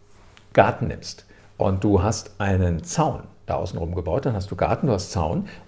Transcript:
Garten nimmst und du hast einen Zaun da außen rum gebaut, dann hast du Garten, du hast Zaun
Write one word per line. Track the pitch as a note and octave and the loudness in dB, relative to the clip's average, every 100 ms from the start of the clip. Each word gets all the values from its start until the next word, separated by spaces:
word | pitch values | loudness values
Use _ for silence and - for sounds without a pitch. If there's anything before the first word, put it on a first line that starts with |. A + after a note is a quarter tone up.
| - - - - - | -20 -20 -20 -20 -2
Garten | - G#2 A#2+ A#2 | 4 4 4 -4
nimmst | - - - - - - - | -6 -10 -16 -20 -20 -16 -2
und | G2 F#2+ | 0 2
du | G#2+ G2 | 4 4
hast | G2+ A2 - - | 4 0 -6 -4
einen | G2+ F#2+ F2+ E2 | 0 2 2 0
Zaun | - - D3+ A2 - - - | -4 0 0 0 -10 -16 -6
da | - | -4
außen | - - | -4 -4
rum | D#2+ | -4
gebaut, | F2 E2 A2 | -4 -2 -2
dann | C#3+ | 0
hast | G#2+ F#2+ | -2 -4
du | E2+ | -2
Garten, | F2 A#2+ D#3 | 0 0 2
du | |
hast | G2+ - | 0 -2
Zaun | F#2+ D#2+ D3 G3 - | -2 -2 -2 -6 -12